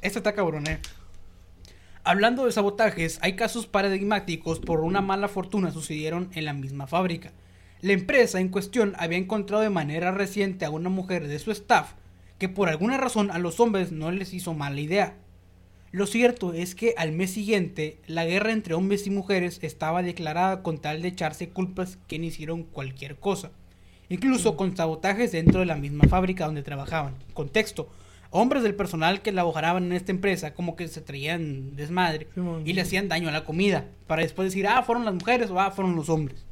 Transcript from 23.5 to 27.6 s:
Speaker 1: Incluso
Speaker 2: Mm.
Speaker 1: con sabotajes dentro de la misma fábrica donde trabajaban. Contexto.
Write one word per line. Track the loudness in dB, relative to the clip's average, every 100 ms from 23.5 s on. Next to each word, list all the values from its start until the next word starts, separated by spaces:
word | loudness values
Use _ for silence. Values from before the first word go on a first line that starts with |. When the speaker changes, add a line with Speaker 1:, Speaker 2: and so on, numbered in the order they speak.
| -16 -20 -20 -20 -20 -8
Speaker 1:
Incluso | -2 2 4 4
Speaker 2:
Mm. | 2
Speaker 1:
con | -2 0
sabotajes | -2 0 0 2 2
dentro | 6 6 6
de | 4
la | -2
misma | -4 6 6
fábrica | 6 0 -2 -4
donde | -4
trabajaban. | -8 -10 -6 -4 -4 -8 -12
Contexto. | -8 -2 0